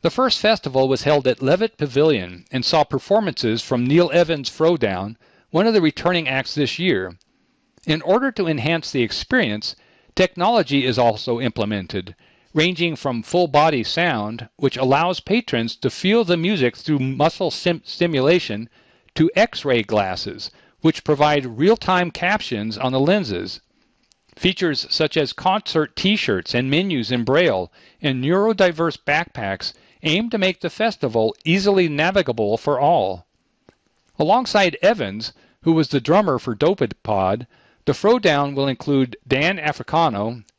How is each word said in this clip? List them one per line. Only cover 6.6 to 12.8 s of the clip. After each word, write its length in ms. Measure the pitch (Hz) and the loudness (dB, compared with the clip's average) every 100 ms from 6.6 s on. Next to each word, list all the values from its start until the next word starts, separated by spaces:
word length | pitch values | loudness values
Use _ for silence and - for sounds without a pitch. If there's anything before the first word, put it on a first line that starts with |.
| 139 - | -2 0
year. 380 | 180 107 92 90 _ _ _ _ _ _ - | 0 0 -2 -10 _ _ _ _ _ _ -4
In 160 | 156 | -4
order 300 | 147 214 269 | 2 2 2
to 160 | 220 170 | -2 -4
enhance 420 | 147 127 170 - | -2 -2 -2 -2
the 140 | 135 | -2
experience, 720 | 117 - - 254 147 107 - - _ _ _ - | -2 -4 -2 0 0 -4 -8 -14 _ _ _ 0
technology 680 | 185 - 185 233 156 139 127 | 0 0 0 0 2 0 0
is 120 | 117 | 2
also 420 | 120 107 - 120 | 2 2 -4 -2
implemented, 760 | 127 - 104 104 90 101 92 90 _ _ _ | -2 -4 -4 -4 -4 -8 -8 -18 _ _ _
ranging 440 | 156 165 170 | 0 0 0